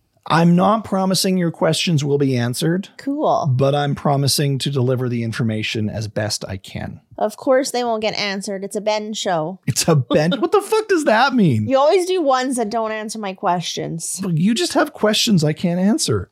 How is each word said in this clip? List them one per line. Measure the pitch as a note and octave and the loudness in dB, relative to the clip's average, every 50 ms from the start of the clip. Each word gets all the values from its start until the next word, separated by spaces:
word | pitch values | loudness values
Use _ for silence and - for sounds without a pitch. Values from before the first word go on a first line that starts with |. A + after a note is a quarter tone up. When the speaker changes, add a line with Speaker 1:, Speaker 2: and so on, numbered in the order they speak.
| _ _ _ _ _ | _ _ _ _ _
Speaker 1:
I'm | - - D#3+ E3+ E3+ F3 | 0 2 4 6 6 6
not | F3 F#3 F#3+ G#3 A3+ G3+ | 6 6 4 2 2 0
promising | - - F#3+ F#3+ F#3+ F#3+ E3+ - G3 F#3 | -2 -2 0 0 0 0 0 0 0 0
your | F#3 F3 E3+ | 0 0 -2
questions | D#3+ - F#3 E3 D#3+ - - F#3 E3+ C#3 C#3+ | -2 0 0 0 0 0 0 0 0 2 2
will | C#3+ C#3 | 2 2
be | C#3+ C#3+ C3+ C3 | 2 2 2 2
answered, | A#2+ A#2+ A#2+ B2 - - D#3 E3+ F#3+ G3 - - | 0 0 -2 -2 -2 0 0 0 0 -2 -6 -14
Speaker 2:
Cool. | - - C#4 C#4 D4 D#4 G3 D3+ - - D#3 B2 | -12 -6 -6 -4 -2 0 2 2 2 2 0 0
Speaker 1:
but | B2+ C#3 C#3 C#3+ | 2 2 2 2
I'm | C#3+ C#3+ C#3+ C#3+ | 0 0 -2 -4
promising | - - D3+ C#3+ C#3 C#3 C3+ - - D3 C#3 C#3 C3 | -2 0 0 2 2 2 0 0 0 0 0 -2 -2
to | - C#3+ | -4 -2
deliver | C#3 C3+ A#2+ B2+ C3 A#2+ B2+ B2 | -2 0 0 0 0 0 0 -2
the | B2 A#2 A#2 | -2 -2 -4
information | A#2 A2 - B2+ A2 A2 A2 G#2 - - A2 G#2+ G#2+ | -4 -4 -2 -2 -2 -2 -2 -4 -4 -4 -4 -4 -4
as | - G#2 A2+ G#2 | -4 -6 -8 -6
best | - A2+ G#2 G#2 - - - - | -6 -4 -4 -4 -4 -6 -8 -8
I | G2+ | -10
can. | F#2+ - - - F2+ F2 - - - - _ - - | -10 -12 -12 -12 -10 -10 -10 -12 -16 -20 _ -6 -4
Speaker 2:
Of | G3+ G#3+ G#3+ | -4 -4 -4
course | - - D4 C4 B3+ C#4 C4 - | -4 0 2 2 2 2 0 -4
they | A#3+ B3 | -4 -2
won't | A#3+ A3+ A3 | -2 -2 -2
get | A3 G#3+ - | -2 -4 -4
answered. | - G#3 G3+ F#3+ G3+ F#3+ - G3 F#3+ F#3+ | -2 -4 -4 -4 -6 -6 -6 -8 -8 -8
It's | G3 - | -8 -8
a | G#3+ | -6
Ben | G3 G#3+ G#3+ G#3+ G#3+ G#3+ A3 | -4 -2 -2 -2 -4 -6 -8
show. | - - G#3 F3+ E3 D#3 D#3+ F#3+ - _ | -6 -4 -2 -2 -2 -2 -4 -6 -8 _
Speaker 1:
It's | - - - - | -4 -2 -2 2
a | - E3 | 2 2
Ben? | D3 B2 - F#3+ E3+ D3+ E3+ F3+ | 2 2 2 2 2 2 2 0
Speaker 2:
<laughs> | A3+ | 0
Speaker 1:
What | D4 E4+ - | -2 2 2
the | G4+ G4 | 0 0
fuck | - A4 A4 A4 G#4+ | 2 -2 -2 0 2
does | G4 E4 D4 | 0 2 2
that | D#4 A3 G#3+ B3+ C#4 C4 | 4 4 4 4 2 4
mean? | B3+ G3+ E3 B2 A2 G#2+ A3 | 4 4 4 4 2 0 2
Speaker 2:
You | C4 | 2
always | C4 C#4 D4+ F4+ F#4+ F4 | 4 4 4 4 2 2
do | F4+ F#4 F#4 D#4+ | 0 -2 0 2
ones | C#4 C4 B3+ B3+ C4 C4+ | 2 2 2 0 -2 -2
that | B3 A#3 G#3 | -2 -4 -2
don't | A3+ A#3 A3+ G#3+ | -2 -4 -4 -4
answer | G#3+ A3 G#3+ A3 - A3+ | -4 -6 -8 -8 -10 -8
my | G#3+ G3 F#3+ | -8 -8 -8
questions. | F#3+ - G3 F3 F3+ E3 - - - D#3 D3 D#3+ E3 - - - E3+ F#3+ | -4 -2 0 0 0 -2 -6 -6 -6 -6 -6 -8 -8 -8 -8 -8 -6 -4
Speaker 1:
But | F#3 E3+ D3+ | -2 0 2
you | E3+ G#3 A#3+ | 2 2 2
just | A3+ F4 E4 - | 2 -2 0 0
have | D4 F4 D4 - | 0 0 0 -2
questions | - - - A3 - - A#3 G#3 E3+ D3+ | 0 0 2 2 2 2 2 4 4 4
I | D3+ D#3 | 2 0
can't | - - F3 E3+ F3+ | 0 -2 -2 0 2
answer. | F#3 G3+ A#3+ D#4 - - A#2 G2+ F2 - | 2 2 2 2 0 0 -2 -2 -2 -6